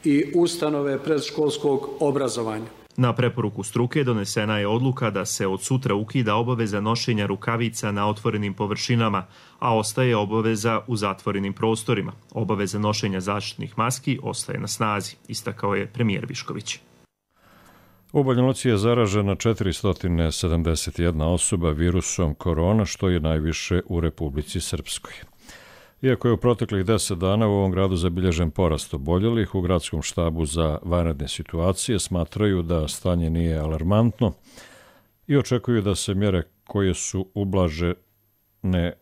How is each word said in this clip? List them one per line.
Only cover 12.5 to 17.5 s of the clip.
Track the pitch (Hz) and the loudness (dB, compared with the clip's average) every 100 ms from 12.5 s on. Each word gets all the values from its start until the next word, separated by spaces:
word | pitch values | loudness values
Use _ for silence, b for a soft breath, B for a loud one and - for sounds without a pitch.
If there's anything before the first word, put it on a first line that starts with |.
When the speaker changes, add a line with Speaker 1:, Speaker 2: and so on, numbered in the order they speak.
| 104 98 104 | 0 -2 0
Speaker 2:
nošenja | 107 104 107 95 | 0 0 -2 -2
zaštitnih | 92 101 98 - 104 - | -2 -4 -4 -8 -10 -2
maski | 117 131 - 127 | -2 0 -2 -4
ostaje | - 98 - 104 | -4 -8 -6 -6
na | 107 | -6
snazi, | - 110 101 98 - - | -2 0 0 -4 -12 -12
istakao | 113 - 98 101 | -10 -8 -6 -2
je | 98 101 | -2 -4
premijer | - 117 95 - | -2 0 0 -4
Višković. | - - 104 - - _ _ _ _ _ b b | -10 -8 -10 -8 -12 _ _ _ _ _ b b